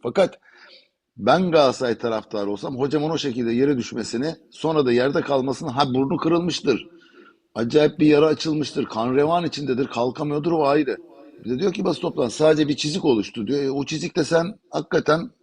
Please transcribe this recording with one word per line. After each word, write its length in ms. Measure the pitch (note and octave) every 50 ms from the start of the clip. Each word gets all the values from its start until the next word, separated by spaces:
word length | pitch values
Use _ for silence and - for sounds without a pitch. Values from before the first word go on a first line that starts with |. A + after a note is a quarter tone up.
Fakat 360 | - - A#2+ G3 F#3+ - - _ _ _ _ - - - - - _ _ _ _ _ _ _
ben 340 | - G2 A2 C3+ F3 F#3+ F3+
Galatasaray 480 | D#3+ D#3 C#3+ C3 A#2 - C3 A#2+ A2 -
taraftarı 520 | - A#2+ A2+ G#2+ G#2+ _ - G#2+ G2+ G2+
olsam 280 | G2+ G2 - - C3+ A#2+
hocamın 320 | C3+ C#3+ D3+ D3+ D3 D#3
o 80 | E3 C#3+
şekilde 340 | - C#3+ A2+ B2 A#2+ A2+
yere 260 | A#2 A#2+ C3+ C#3+ D3 B2
düşmesini, 560 | A2+ - A2 A#2+ G#2+ F#2+ - A#2 C3 D#3+ D#3+ - _ _
sonra 360 | _ - - D#3 D#3+ D#3 C#3+
da 60 | B2
yerde 280 | A#2+ A#2+ B2 C#3 C#3+ E3+
kalmasını, 500 | C3 - C#3 C3+ B2+ C3+ C3 - D#3+ D#3
ha 240 | A#2+ C3+ C#3+ C3+ B2
burnu 220 | C3 C3+ C#3 E3+
kırılmıştır, 720 | D3+ - D#3+ E3+ F3 F3 F3+ D3 - - D3 A#2+ - - - - - _ _ _ - - - _ _ _ _ _
acayip 440 | G#2+ A#2 A#2+ A#2+ D3+ D3+ D3+ D3 -
bir 80 | D3
yara 200 | D3+ D3+ D3 D#3
açılmıştır, 580 | D#3 D3+ - - D#3+ D3+ D#3 C#3+ - - D3 B2
kan 300 | - - A2 A2+ B2 B2+
revan 280 | C3+ D3 D#3 E3+ F3 F3
içindedir, 420 | D3+ - C#3 D3 C3 C3 A#2 C#3
kalkamıyordur, 680 | B2+ - A#2+ A#2+ B2+ A#2 - D#3 D3 D3 D3+ D3 F3
o 140 | E3 D#3+ D3
ayrı. 300 | C#3 C#3+ D3+ D3 B2+ G#2 - - - - - - - - - -
Bir 60 | G#2+
de 80 | B2+ B2+
diyor 140 | F3+ G3+
ki 120 | F3+ G#3 F#3+
basın 160 | F#3 D#3 -
toplantısı, 380 | - E3+ - D#3 C3+ A2 - -
"Sadece 300 | D#3 D#3 D#3 D3+ D#3 C#3+
bir 80 | D3
çizik 280 | - - D3+ D3+ F#3+ -
oluştu." 420 | D#3 B2 G#2+ G2 - - A#2+ G#2+
diyor. 160 | G#2+ C3+ C#3+
E, 80 | C#3 C3+
o 140 | C3+ C#3 C#3
çizikte 400 | - D#3+ D3+ E3 E3+ - F3+ D3+
sen 340 | - E3 E3 E3 F3+ A3 _ _ _
hakikaten 600 | - D#3 D3+ _ - D#3+ - - D3+ E3 G3+ B3 _ _